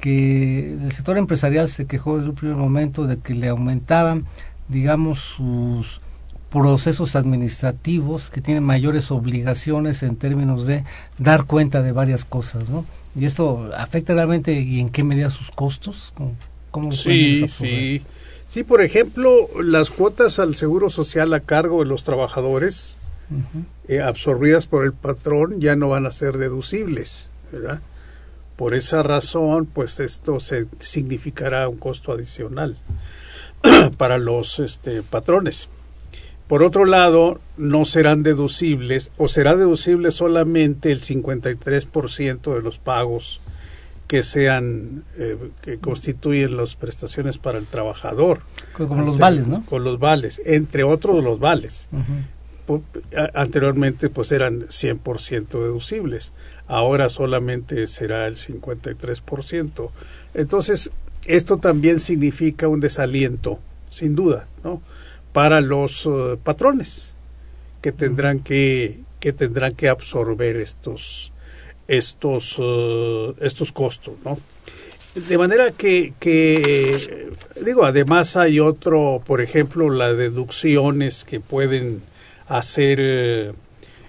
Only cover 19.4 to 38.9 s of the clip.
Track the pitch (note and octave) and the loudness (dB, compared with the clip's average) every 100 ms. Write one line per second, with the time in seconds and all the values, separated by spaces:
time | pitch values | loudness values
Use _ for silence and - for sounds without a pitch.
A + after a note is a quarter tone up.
19.4 | G3 - E3+ D#3+ D3+ - G3+ - A3+ G3 | 6 0 2 4 2 2 2 4 2 2
20.4 | F3 C#3+ D#3 F3+ G3 - D3+ D#3+ D#3+ D3+ | 0 0 0 2 0 0 -2 0 2 0
21.4 | - D3+ E3+ E3+ C#3 C3 - C3+ B2 C3+ | 2 2 2 2 0 -2 -2 -2 -2 -2
22.4 | C3 C3+ F#3 F#3 - - - - - C#3+ | 0 0 0 -2 -10 -14 -14 -14 -8 -6
23.4 | C3+ D#3 E3+ - - C#3 C3+ A2 C#3+ B2+ | -6 -8 -12 -12 -4 -2 -2 -2 -2 2
24.4 | D3 E3 E3 D3 C3+ C#3 C#3 C3+ D3+ D3 | 4 4 4 0 0 -2 -6 -4 0 0
25.4 | E3 G3+ D3 D3 C#3+ C#3 C3 - C#3 C3+ | 0 0 2 2 2 0 -2 -4 -4 -2
26.4 | C3 C3 B2+ G3+ G3+ B2+ - - - - | -4 -4 -6 -6 -4 -6 -6 -12 -14 -20
27.4 | - C3 A#2 D#3 - - - - - - | -16 -12 -10 -10 -12 -20 -20 -20 -20 -20
28.4 | - - A#2+ B2+ A#2+ D#3 C#3+ C#3+ D3 E3 | -18 -6 -2 -2 0 0 2 0 -2 0
29.4 | D#3 D#3+ D#3 - A#2+ - C3 - - C#3 | 2 0 0 -4 -6 -6 -8 -6 -4 -4
30.4 | - B2+ A2+ - - D3+ C3 C3 D3+ - | -4 -6 -6 -10 -8 -6 -4 -6 -8 -8
31.4 | C3+ C3 C3 A#2 C3+ B2+ - A#2 A#2 - | -4 -2 -2 -4 -8 -8 -8 -8 -8 -10
32.4 | A2 C3 D3+ - - - - - - - | -10 -6 -6 -8 -10 -10 -10 -16 -18 -18
33.4 | - - - E3+ D3 - B2+ B2+ A#2 A#2+ | -18 4 10 10 10 4 2 2 0 -2
34.4 | A2 - C3 - C3 A2+ G2+ A#2 - F#3 | -2 -4 -6 -8 -8 -8 -4 -4 2 2
35.4 | E3+ - - - - - - - - - | 2 -4 -10 -16 -20 -20 -20 -18 -18 -14
36.4 | - D3 F3 F#3+ F#3+ F#3 F3+ E3 E3+ - | 0 4 6 6 6 8 8 8 6 2
37.4 | - - D3 D3+ D3+ E3 D3+ D3+ D3+ C#3+ | -8 -6 2 2 4 4 6 6 4 2
38.4 | C#3 - E3+ C#3 B2 | 0 0 0 0 0